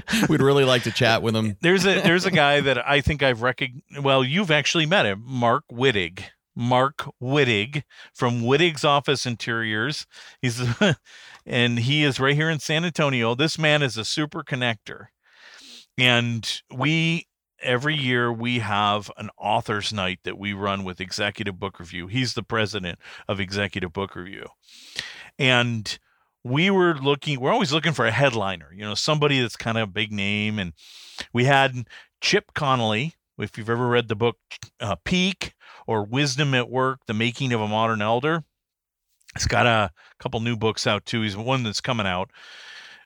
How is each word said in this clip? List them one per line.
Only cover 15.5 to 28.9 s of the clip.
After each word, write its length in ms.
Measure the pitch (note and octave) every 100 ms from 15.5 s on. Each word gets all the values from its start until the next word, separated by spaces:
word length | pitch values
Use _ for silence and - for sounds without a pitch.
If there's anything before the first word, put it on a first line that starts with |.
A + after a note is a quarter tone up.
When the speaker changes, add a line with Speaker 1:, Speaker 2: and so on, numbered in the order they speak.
| - - - - -
Speaker 2:
And 680 | B2+ A#2+ A#2+ A#2 - - -
we, 560 | C3 C#3 D#3+ E3 E3 - _ _ _
every 320 | C#3 B2 D3
year 360 | D#3 B2+ B2 A#2+
we 260 | A2+ A#2+ B2
have 500 | G#2 G2+ G#2 G#2 G2+ -
an 140 | G#2 -
author's 540 | G#2 A2+ - G#2+ -
night 260 | G#2+ F#2 F#2
that 140 | - G2
we 140 | G2+
run 320 | G2 G2+ G2
with 160 | F#2 F2+
Executive 580 | F2+ - G#2 - G#2 F2+
Book 200 | G2 -
Review. 260 | F2 F2+ F2
He's 280 | A#2+ B2
the 80 | -
president 560 | G2 A2+ G#2+ G#2 F2+ E2 - - -
of 120 | G2
Executive 520 | F#2+ G2+ G2+ G2+ F2+
Book 220 | G2 G2 F#2
Review. 300 | F2+ G#2 - _ _ - - - - - - -
And 600 | C3+ B2 A#2+ A2+ G2+ - _ _ _ _
we 260 | A#2+ C3+ F#3+
were 240 | F#3+ F3
looking, 460 | D3+ C3+ C#3+ D3+ C3+
we're 120 | C3+
always 200 | G#3 C#3+
looking 200 | D#3 D#3+
for 140 | C3+ A#2
a 40 |
headliner, 600 | A2 C#3 A2+ G2 F2+ C#2+
you 80 | F#2
know, 120 | G#2